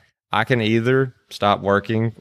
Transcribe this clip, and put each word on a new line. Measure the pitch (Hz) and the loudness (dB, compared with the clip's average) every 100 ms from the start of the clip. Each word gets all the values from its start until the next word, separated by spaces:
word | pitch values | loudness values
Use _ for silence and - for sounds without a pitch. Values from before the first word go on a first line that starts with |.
| _ _ _ | _ _ _
I | 101 | -2
can | 113 123 | 0 0
either | 107 113 117 131 135 - _ | 2 0 2 0 0 -6 _
stop | - 101 98 | -4 0 0
working | 95 101 101 110 113 113 | 0 0 0 -2 -4 -4